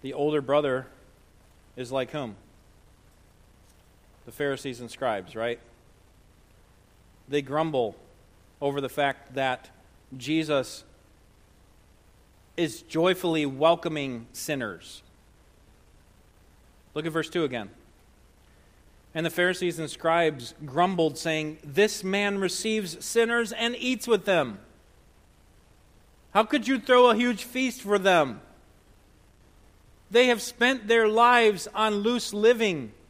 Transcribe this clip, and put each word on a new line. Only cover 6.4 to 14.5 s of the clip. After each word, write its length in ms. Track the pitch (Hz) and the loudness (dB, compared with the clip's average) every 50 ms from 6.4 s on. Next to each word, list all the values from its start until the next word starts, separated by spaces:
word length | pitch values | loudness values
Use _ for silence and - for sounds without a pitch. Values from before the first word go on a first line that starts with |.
| _ _ _ - - _ - _ _ _ _ _ _ - _ _ _ - | _ _ _ -20 -20 _ -20 _ _ _ _ _ _ -20 _ _ _ -4
They 140 | 135 147 139 | -4 -4 -4
grumble 540 | 131 135 151 160 165 151 131 120 107 - - - - - _ - _ - - - - _ _ | -2 -2 -2 -2 0 0 0 -2 -2 -4 -10 -20 -20 -20 _ -20 _ -20 -20 -20 -20 _ _
over 200 | 143 143 139 143 | -4 -4 -2 -2
the 80 | 139 127 | -6 -6
fact 460 | - - 143 139 135 - - - 127 | -2 0 0 0 0 -4 -12 -10 -4
that 360 | 135 135 131 127 - - - - - - - _ - _ - - | -2 0 0 -2 -4 -8 -20 -20 -20 -20 -20 _ -20 _ -18 -16
Jesus 680 | 135 120 131 156 160 160 151 147 139 127 - - - - - - _ _ _ _ _ _ _ _ _ - _ _ _ - _ - - _ _ - _ _ - _ _ _ _ _ _ _ _ _ | -12 -6 -2 0 0 0 2 0 0 0 -2 -10 -18 -20 -20 -20 _ _ _ _ _ _ _ _ _ -20 _ _ _ -20 _ -20 -20 _ _ -20 _ _ -20 _ _ _ _ _ _ _ _ _
is 260 | - 170 151 - - - | -2 -2 -2 -2 -8 -16
joyfully 600 | - - 160 165 180 185 185 - 175 160 160 147 | -6 -2 2 2 2 2 2 0 -2 0 0 0
welcoming 840 | 139 135 131 147 160 170 170 - 170 156 151 139 135 127 117 113 - - | -2 -2 2 4 4 4 4 0 -6 -6 -4 -6 -6 -8 -10 -12 -14 -16
sinners. 680 | - - - | -14 -8 -6